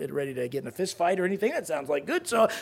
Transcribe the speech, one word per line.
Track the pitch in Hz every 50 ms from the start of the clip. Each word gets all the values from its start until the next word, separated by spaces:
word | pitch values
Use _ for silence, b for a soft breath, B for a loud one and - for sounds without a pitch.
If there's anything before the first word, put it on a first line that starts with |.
| 147 135
ready | 143 143 143 139 127
to | 127 123
get | 120 139 135 127
in |
a | 120
fist | - - 190 185 -
fight | - 170 175 196 190
or | 180
anything. | 185 196 190 208 254
That | 330 294 180
sounds | - 156 143 135 139
like | 147 143 143
good." | - 330 359 -
So | - 233 226 220 B B B